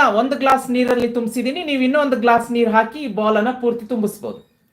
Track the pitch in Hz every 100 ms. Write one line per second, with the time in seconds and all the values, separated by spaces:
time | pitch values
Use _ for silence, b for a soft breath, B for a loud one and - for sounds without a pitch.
0 | 269 208 254 262 269 262 254 247 247 247
1 | 240 240 226 247 240 311 320 277 254 294
2 | 285 247 233 233 233 240 226 220 226 302
3 | 277 196 214 214 220 254 240 233 220 233
4 | 208 - 113 - - _ _